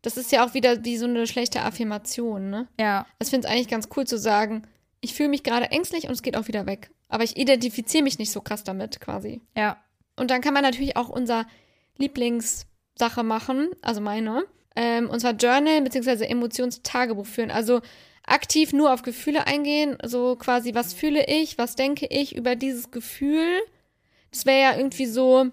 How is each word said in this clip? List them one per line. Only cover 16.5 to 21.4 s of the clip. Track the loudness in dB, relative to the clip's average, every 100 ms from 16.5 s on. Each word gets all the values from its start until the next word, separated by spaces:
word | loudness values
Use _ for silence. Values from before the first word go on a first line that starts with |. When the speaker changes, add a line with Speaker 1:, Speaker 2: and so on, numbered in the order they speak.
| -2 -4 -4 -4 -2 0 -2 -6
Speaker 1:
führen. | -4 -2
Also | -2 2 2 0 -20 -20 _ 0
aktiv | 0 4 2 4
nur | 6 6
auf | 4
Gefühle | -2 -4 0 0 2
eingehen, | 0 0 0 0 -4
so | -4 -2 0 -2
quasi, | 0 0 0
"Was | -4 -4
fühle | -2 0 2 2
ich, | 2